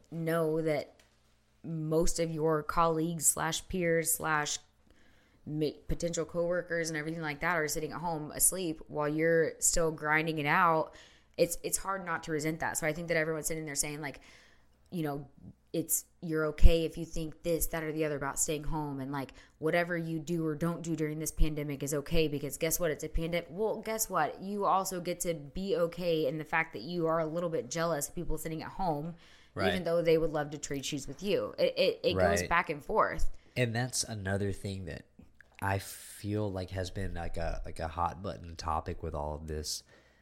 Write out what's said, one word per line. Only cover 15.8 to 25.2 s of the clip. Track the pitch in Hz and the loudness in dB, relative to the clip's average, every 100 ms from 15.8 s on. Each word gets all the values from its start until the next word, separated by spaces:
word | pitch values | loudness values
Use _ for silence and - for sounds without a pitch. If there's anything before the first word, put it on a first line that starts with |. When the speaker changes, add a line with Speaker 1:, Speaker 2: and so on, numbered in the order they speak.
| 165 - - _ | -2 -4 -4 _
Speaker 1:
you're | 175 156 156 | -4 -2 -2
okay | 151 - 165 | 10 12 12
if | 160 170 | 4 -4
you | 165 | -6
think | 170 156 - | -6 -8 -6
this, | 170 160 - | -4 -2 -2
that, | 165 | -2
or | 156 | -4
the | 156 | -2
other | 151 143 | -2 -2
about | 139 - | -4 -2
staying | - 147 | -2 -2
home, | 147 156 147 139 | -2 -2 -4 -6
and, | 131 | -6
like, | 143 131 - - _ | -6 -8 -12 -20 _
whatever | 156 170 170 170 | 0 2 0 -2
you | 165 160 | -2 -4
do | 147 170 160 | -2 -2 0
or | |
don't | 151 170 170 | 0 -2 -2
do | 170 | -4
during | 156 151 151 | -2 -2 -2
this | 156 | -6
pandemic | - 156 151 147 139 | 4 4 6 -4 -4
is | 139 | -2
okay, | 151 139 165 156 | -4 2 2 4
because | 143 139 - | 0 -4 -2
guess | 160 - | -2 0
what? | 170 | 0
It's | 143 | -2
a | 156 | -4
pandemic. | - 165 170 - | -2 0 -2 -4
Well, | 175 220 180 | -2 -2 -2
guess | 214 220 - | -4 -4 -2
what? | 185 143 - | 2 0 0
You | 190 208 185 | -6 -2 2
also | 185 190 185 | 2 2 -4
get | 170 175 | -4 -2